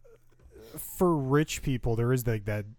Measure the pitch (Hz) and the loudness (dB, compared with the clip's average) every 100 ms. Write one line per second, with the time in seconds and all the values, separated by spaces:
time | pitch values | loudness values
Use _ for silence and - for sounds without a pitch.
0 | - - - - - - - 151 - - | -20 -20 -20 -20 -20 -20 -16 -14 -10 2
1 | 180 156 131 147 156 - 147 127 120 113 | 4 4 4 2 2 -2 -2 -2 0 0
2 | 120 131 120 110 101 104 104 | 2 2 0 -2 -2 -6 -6